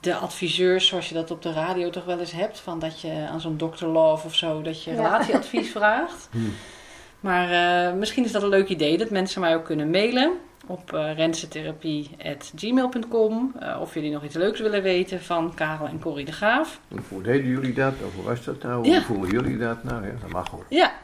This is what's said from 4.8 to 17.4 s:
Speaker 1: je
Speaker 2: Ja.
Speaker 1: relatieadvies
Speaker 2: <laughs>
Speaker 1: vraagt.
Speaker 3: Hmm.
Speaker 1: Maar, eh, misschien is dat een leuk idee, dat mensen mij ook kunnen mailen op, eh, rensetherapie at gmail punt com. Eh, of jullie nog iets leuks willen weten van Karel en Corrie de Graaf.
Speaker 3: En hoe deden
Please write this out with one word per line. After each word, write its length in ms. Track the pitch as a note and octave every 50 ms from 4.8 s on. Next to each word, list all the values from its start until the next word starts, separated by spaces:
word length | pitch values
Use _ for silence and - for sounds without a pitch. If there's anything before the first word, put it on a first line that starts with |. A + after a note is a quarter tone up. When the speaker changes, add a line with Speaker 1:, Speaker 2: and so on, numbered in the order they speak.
| -
Speaker 1:
je 60 | E3
Speaker 2:
Ja. 40 | D#3+
Speaker 1:
relatieadvies 760 | - E3 E3 G3 A#3 - - - A3+ - - - A3+ A3+ - -
Speaker 2:
<laughs> 40 | G#3+
Speaker 1:
vraagt. 500 | G3+ G#3+ A3 B3+ D#4+ E4+ - - - -
Speaker 3:
Hmm. 240 | - A#2 A2+ G#2+ F#2+ - - - - - - - - - - - - -
Speaker 1:
Maar, 300 | - G3 F3+ F3+ F3+ F3 F3 F3 F3 F3 F3 F3 F3
eh, 60 | F3 F3+
misschien 300 | F#3 G#3+ G#3+ - - B3
is 80 | A3
dat 100 | - G#3
een 60 | G3 G3+
leuk 200 | G3 G3 G3 F#3+
idee, 300 | F#3+ D#3 D#3 D3 D#3+ E3
dat 120 | A3 G#3+
mensen 300 | G#3 F#3+ F#3 F#3+ - G3
mij 140 | F#3 E3 E3
ook 100 | E3 E3
kunnen 260 | - E3 D3+ D3 D#3
mailen 400 | E3 F#3+ G#3 A#3 B3 B3 C4+ E4 F4+ F4 - - - - -
op, 260 | - F#3 F3+ - -
eh, 220 | - D#3 D3+ D#3 D#3
rensetherapie 1000 | D#3 D#3+ E3 E3 - - D#3 - D#3 D#3 D#3 D#3 D#3 - D#3+ D3+ D3+ D3 C#3+ - - -
at 280 | D#3 C#3+ C#3 - - -
gmail 320 | - - A3 B3 C4 B3+ B3
punt 200 | B3+ B3 A3 A3+
com. 440 | A#3 A3+ A3 G#3+ A3 A3+ B3+ C4 B3+ -
Eh, 200 | - - - -
of 140 | - F3 -
jullie 160 | E3 D3+ D3+
nog 120 | D3 D3 D3
iets 100 | D3 C#3+
leuks 260 | D#3+ F3+ G#3 A3 -
willen 220 | A3 G#3+ G#3 G3+
weten 400 | F#3+ F#3+ F3+ F3+ F3+ F3+ F#3+ F3
van 320 | F3 - F3 E3 E3 E3+ E3
Karel 320 | - D#3 D#3 D#3 D#3 D3+
en 140 | D3 D#3 D#3
Corrie 240 | - E3+ D3 C#3+ C#3
de 80 | C#3
Graaf. 480 | D#3 - G#3 G#3+ A#3 C#4 D#4+ D#4+ - - - -
Speaker 3:
En 140 | - - - -
hoe 140 | G2 F#2+
deden 240 | F#2 A2 B2+ C#3